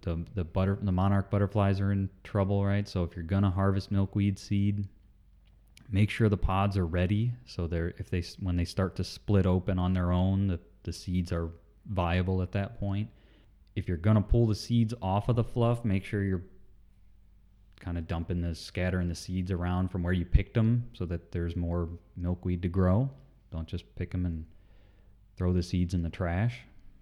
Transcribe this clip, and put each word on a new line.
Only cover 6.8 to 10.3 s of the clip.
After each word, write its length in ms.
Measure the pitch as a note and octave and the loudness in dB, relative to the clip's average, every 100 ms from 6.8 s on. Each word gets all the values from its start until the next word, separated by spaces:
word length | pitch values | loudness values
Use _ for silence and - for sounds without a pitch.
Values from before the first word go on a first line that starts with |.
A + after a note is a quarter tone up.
| E2+ | 0
ready, 460 | F2+ F2+ G#2 A#2+ A#2+ - | 2 2 2 0 -4 -8
so 200 | - E2+ | -6 -2
they're, 280 | E2 E2+ - | -2 -2 -6
if 100 | - | -6
they 100 | F#2 | -4
s-, 160 | E2+ - | -4 -6
when 160 | F#2+ F2 | -2 0
they 80 | |
start 300 | F2 - F#2 - | 0 0 -2 -2
to 80 | |
split 400 | F#2 - - G2+ | -6 -6 2 4
open 340 | F2+ F#2 F2+ F#2 | 4 2 2 0
on 140 | F2+ | 2
their 200 | F#2 F2+ | 2 2
own, 340 | F2+ F#2 | 2 4